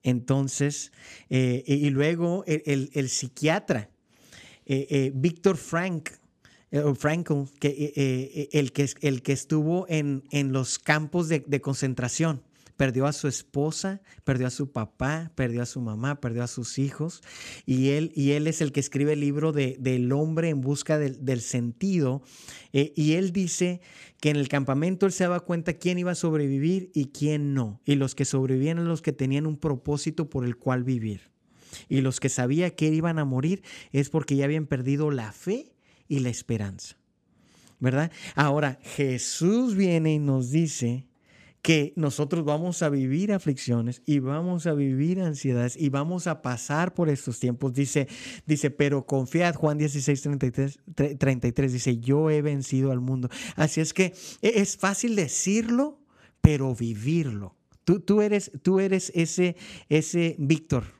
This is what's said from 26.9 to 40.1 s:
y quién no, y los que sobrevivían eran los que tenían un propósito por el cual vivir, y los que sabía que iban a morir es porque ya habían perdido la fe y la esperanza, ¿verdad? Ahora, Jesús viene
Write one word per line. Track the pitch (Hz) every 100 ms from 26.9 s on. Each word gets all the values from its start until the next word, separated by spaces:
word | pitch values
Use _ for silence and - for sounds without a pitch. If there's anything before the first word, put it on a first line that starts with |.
| -
y | 135
quién | - 147 151 147
no, | 139 113 101 -
y |
los | 143 135 -
que | 139
sobrevivían | 135 131 131 143 165
eran | 170
los | 165
que | 165
tenían | 135 131 139 156
un | 147
propósito | 160 135 - 147 160 151 156
por | 139
el | 123 117
cual | - 127
vivir, | 123 123 110 98 - _ _ _ - - -
y | 131
los | 131 123
que | 139
sabía | - 123 147 180 175
que | 156
iban | 156 170 160
a |
morir | 143 127 151 - - - -
es | 135 139
porque | 160 143 139
ya | 139
habían | 156 151
perdido | 135 127 143 151
la | 139 107
fe | - - 226 - _ _ _ _
y | 139
la | 123
esperanza, | 113 - 113 101 92 - - _ _ _ _ _ _ - _
¿verdad? | 127 135 165 - - -
Ahora, | 147 143 147 131
Jesús | - - 139 127 - - 165 226 254 196
viene | 190 165 156